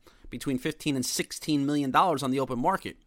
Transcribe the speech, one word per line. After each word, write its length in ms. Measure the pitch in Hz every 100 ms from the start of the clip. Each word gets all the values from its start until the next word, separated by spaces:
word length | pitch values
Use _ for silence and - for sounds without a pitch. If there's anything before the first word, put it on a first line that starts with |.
| - - -
between 280 | 123 - 127
fifteen 400 | 160 - 151 135
and 80 | 127
sixteen 600 | - - - - 147 139
million 260 | 147 139
dollars 320 | 127 175 143
on 80 | 127
the 80 | 135
open 180 | 131 123
market. 380 | 156 190 - -